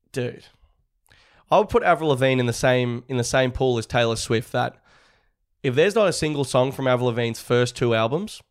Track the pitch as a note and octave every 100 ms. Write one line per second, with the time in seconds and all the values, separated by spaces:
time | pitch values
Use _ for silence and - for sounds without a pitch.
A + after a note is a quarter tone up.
0 | _ - A#2+ - - _ _ _ _ _
1 | _ _ _ _ _ E3+ G#3 A#3 G#3 D#3+
2 | D#3 C3 C3+ C3 B2 A#2 C3+ B2+ B2 A#2+
3 | - C3 A#2 C3+ B2+ B2 C3 A#2 G#2+ B2+
4 | A#2 A2+ - A2+ A#2 B2 A#2+ - _ _
5 | _ _ _ _ _ _ C#3 B2 F#3 G#3+
6 | G3 - D#3 D3 C3+ C3 C3 C3 C3 B2+
7 | B2 A#2 A#2 A2+ - B2 B2 - A#2+ A2+
8 | A2+ D3 G#3+ - -